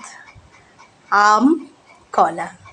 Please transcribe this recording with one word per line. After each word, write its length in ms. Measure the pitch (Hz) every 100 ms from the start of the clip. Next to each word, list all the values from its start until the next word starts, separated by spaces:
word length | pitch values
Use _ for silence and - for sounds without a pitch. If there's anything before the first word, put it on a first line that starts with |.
| - - - - _ _ _ _ _ _ -
আম, 320 | 202 208 214 269 339 - _ _ _ - -
কলা। 320 | 165 165 175 - -